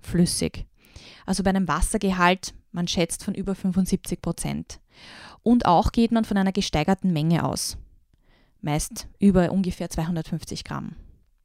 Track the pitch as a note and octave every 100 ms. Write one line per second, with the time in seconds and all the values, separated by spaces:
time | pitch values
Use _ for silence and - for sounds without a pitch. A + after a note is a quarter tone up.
0 | - E3+ F3 - - - - _ _ -
1 | - - - F#3+ F#3+ F#3+ F#3 D#3 - G#3+
2 | G3 F#3 F3 F#3+ - - _ F3 F3 -
3 | E3+ - - G3 F#3+ F#3+ F#3+ F3+ F#3 F#3+
4 | - F#3+ E3+ - - - - - _ _
5 | - - - - - A#3+ G#3 E3+ - -
6 | A3+ A#3 A3 G3+ G3 G3 - D3+ D#3 F#3+
7 | F#3 D#3+ D#3 E3+ C#3 - - - - _
8 | _ _ _ _ _ _ D3+ D3 - A3+
9 | - - G3+ F#3 F3 F#3+ F#3 - E3+ -
10 | D#3+ E3+ D#3 D#3+ - E3+ - C#3 - -
11 | - _ _ _